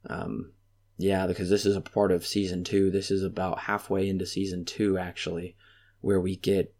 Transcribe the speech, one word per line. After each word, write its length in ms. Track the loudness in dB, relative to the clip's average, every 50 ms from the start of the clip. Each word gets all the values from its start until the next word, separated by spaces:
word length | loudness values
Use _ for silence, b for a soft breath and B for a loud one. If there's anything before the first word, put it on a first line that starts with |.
| _ -8
Um, 440 | -8 -6 -6 -6 -6 -6 -8 -10 -16 _ _ _ _ _ _ _ _ -2
yeah, 280 | 0 2 2 2 2
because 240 | 0 0 -2 2 2
this 160 | 2 4 4
is 100 | 2 2
a 40 | 2
part 300 | -2 -2 0 2 4 4
of 160 | 2 2 0
season 380 | -2 -2 -2 0 0 -2 -4 -4
two. 260 | 0 2 4 4 4
This 200 | 2 0 0 0
is 120 | 0 0
about 380 | 0 -2 -2 -2 -2 -2 -2 -4
halfway 480 | -2 -2 -4 -4 -2 -2 0 0 2 0
into 160 | 0 -2 -2
season 400 | -4 -4 -4 -4 -2 -4 -6 -8
two, 320 | -8 -2 0 2 2 2
actually, 600 | 0 -2 -6 -8 -8 -6 -6 -4 -6 -8 -8 -14 b b b b b b b b b
where 200 | 0 2 2 2
we 160 | 2 0 -4
get 380 | 0 2 2 4 4 2 0 _